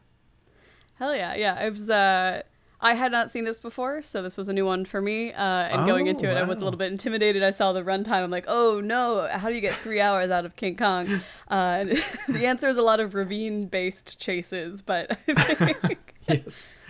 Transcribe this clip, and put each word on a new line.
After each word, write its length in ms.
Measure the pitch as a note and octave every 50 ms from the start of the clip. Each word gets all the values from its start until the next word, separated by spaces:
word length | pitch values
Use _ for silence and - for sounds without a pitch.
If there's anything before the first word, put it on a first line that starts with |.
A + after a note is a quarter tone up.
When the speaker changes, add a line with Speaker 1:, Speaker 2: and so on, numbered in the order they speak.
| _ _ _ _ _ _ _ _ _ _ _ _ _ _ _ _ _ _ _
Speaker 1:
Hell 200 | _ B3 C#4+ D4
yeah. 200 | A3+ F3+ E3+ -
Yeah, 320 | - G#3+ G3+ F3+ B2 G3
it 40 | A3
was, 180 | G#3 G#3 G#3 A3
uh, 520 | A3 G3+ G3 F#3+ F#3+ F#3 F#3 F#3 F3+ - - - _ _ _ _ _ _
I 140 | - A#3 A#3
had 160 | A#3 C4 B3+
not 200 | A#3+ A#3 A#3 A#3+
seen 120 | - A#3+ A3+
this 140 | A3+ A3+ A3+
before, 440 | - A#3 - - B3+ C4 C#4+ D#4
so 200 | - - - G3+
this 140 | F3+ F3+ -
was 120 | - F#3+ G3+
a 40 |
new 120 | G3 G3 G3
one 200 | F#3+ F#3 F#3 F#3+
for 160 | - - G3
me, 320 | G3 G3+ G#3+ A3 A#3 A#3
uh, 100 | - -
and 420 | G3+ F#3+ F#3 F3+ F3 - - - D#3
going 200 | G3 F#3 F3+ F3+
Speaker 2:
Oh, 40 | F#3
Speaker 1:
into 200 | - - - F#3+
it, 60 | F3+
I 60 | F3+ F3+
was 140 | F#3 F#3 G#3
a 20 |
Speaker 2:
wow. 40 | F#3+
Speaker 1:
little 120 | F#3+ F3+ E3+
bit 140 | F#3+ F#3
intimidated. 500 | G3 F#3+ - B3 A3 A3 G#3+ G#3+ G3+ G3
I 80 | G3 F#3+
saw 220 | G3 - G#3 F#3+
the 100 | F#3 F#3
runtime. 400 | F3 F#3 F#3+ F#3+ G#3 G#3+ A#3 F#3
I'm 80 | F3+ F3
like, 140 | F3+ F3+ F3
"Oh, 340 | - A3+ A#3+ A#3+ A3+ G#3+ G3+
no, 460 | G3+ G#3 A#3 B3+ B3 A#3+ A3+ G3 E3
how 220 | - - F#3+ F#3+ A3+
do 60 | A#3+
you 40 | A#3
get 140 | G3 F#3+ F3+
three 260 | - - A3 A3 G#3
hours 300 | G3+ G#3 G3+ F#3+ F#3 F#3
out 140 | F3+ F3 F3
of 100 | E3+ -
King 220 | - A3+ F#3+ E3+
Kong?" 440 | - A#3+ G3+ F#3 F3+ F3 F#3+ G3+ F#3 F#3 - -
Speaker 2:
<laughs> 160 | - - -
Speaker 1:
Uh, 360 | G3+ F#3+ F#3 F3+ F3 F#3 G3+ F#3
and 20 | - D#4 - - -
<laughs> 140 | - - -
the 180 | A#3+ A#3 A#3+
answer 220 | B3 B3+ B3+ D4 C4+
is 80 | C4
a 60 | A#3+
lot 180 | A#3 A3+ A3 A3
of 140 | A3 G3 G3
ravine-based 1040 | G3 G3 F3+ G#3 G#3 A3 A3 G#3 G#3 G3+ F#3 - F#3+ F#3 F#3 F#3 - - - - -
chases, 640 | - - F#3 F3 E3+ - F#3+ F3+ D#3+ E3+ G3 G3
but 280 | - - F#3 E3+ - - G#3 -
<laughs> 60 | - -
I 60 | D4 E3 - - D4+ - E3+ - -
think 400 | - - E3 F3+ - - - - -
Speaker 2:
<laughs> 80 | - -
Yes. 420 | - C3+ - - - - - - - - -